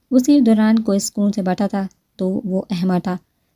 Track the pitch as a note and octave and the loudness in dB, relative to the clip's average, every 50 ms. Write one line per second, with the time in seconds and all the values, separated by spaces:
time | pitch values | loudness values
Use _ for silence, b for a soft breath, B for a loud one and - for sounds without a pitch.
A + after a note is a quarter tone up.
0 | _ - C4 B3+ B3+ D4+ C#4+ D4 B3 A3+ A3+ G#3 A3 G#3+ A3 A3+ A3 A3 G3 G3 | _ -2 0 2 4 4 4 4 4 4 4 4 4 2 2 2 0 0 -2 -2
1 | G3 - - - G3+ G3+ G3 - F#3 F#3 F3+ - G3+ G3 - G3 G3 F#3+ _ _ | -2 -4 -4 -2 -2 -2 0 -2 -2 -2 -2 -2 -2 -4 -4 -4 -6 -6 _ _
2 | _ _ _ - F#3+ F#3 F#3+ G#3+ - F#3 F#3 F#3+ - - G3+ F3 F3+ F#3 F#3 F3+ | _ _ _ -6 -4 -4 -4 -4 -4 -4 -4 -4 -4 -4 -4 -2 -2 0 0 0
3 | - G3 F3+ F3+ _ _ _ _ _ _ _ | -2 -4 -6 -8 _ _ _ _ _ _ _